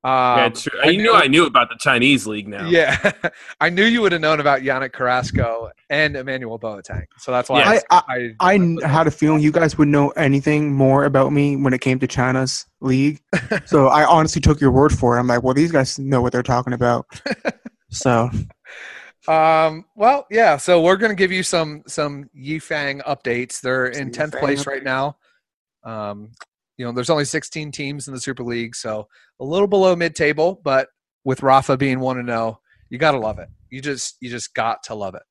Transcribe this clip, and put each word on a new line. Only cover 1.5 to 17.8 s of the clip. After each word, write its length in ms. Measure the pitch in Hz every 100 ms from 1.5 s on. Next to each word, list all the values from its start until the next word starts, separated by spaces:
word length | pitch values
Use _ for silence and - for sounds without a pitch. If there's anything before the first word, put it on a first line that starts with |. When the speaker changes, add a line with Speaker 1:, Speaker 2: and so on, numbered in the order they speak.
| 123 120
Speaker 2:
the 80 | 117
Chinese 480 | 143 123 127 135 110
league 220 | 107 107
now. 180 | 101 165
Speaker 1:
Yeah. 460 | 170 143 - 208 - 170 -
<laughs> 200 | - -
I 80 | 156
knew 160 | 175
you 160 | 220 233
would 120 | 208
have 80 | 170
known 180 | 156 156
about 220 | 147 139
Yannick 320 | 131 131 135
Carrasco 760 | - 127 127 123 120 117 117 110 _ _
and 260 | 147 151 143
Emmanuel 420 | 131 131 120 110
Boateng. 460 | 113 104 - 107 - _
So 120 | -
that's 180 | 123 123
why 100 | 123
Speaker 2:
Yeah. 200 | 123 135 -
Speaker 1:
I, 60 | 175
Speaker 3:
I, 40 | -
I, 60 |
Speaker 1:
I 200 | 127 120 110
Speaker 3:
I 140 | 185
n-, 240 | 202 175 165
had 280 | 151 151 160
a 40 |
feeling 320 | - 151 156
you 100 | 151
guys 240 | 156 160 -
would 120 | 147
know 200 | 147 143
anything 640 | - 147 139 139 151 151
more 320 | 139 135 135
about 280 | 143 135 135
me 200 | 143 143 139
when 180 | 139
it 80 | 127
came 160 | - 131
to 80 | 131
China's 580 | - 127 131 131 - - _
league. 400 | 131 131 139 151 _
Speaker 1:
<laughs> 400 | 165 120 196 -
Speaker 3:
So 220 | 156 135
I 180 | 147 147
honestly 340 | 165 156 165
took 180 | 143 147
your 100 | 139
word 200 | 127 147
for 260 | - 127 120
it. 40 |
I'm 60 | 123
like, 160 | 120
"Well, 100 | 127
these 160 | 131 165
guys 280 | 160 131 -
know 240 | 135 135
what 100 | 123
they're 100 | 123
talking 300 | 123 120 127
about." 340 | 123 120 120 - - -
Speaker 1:
<laughs> 640 | 254 - - - _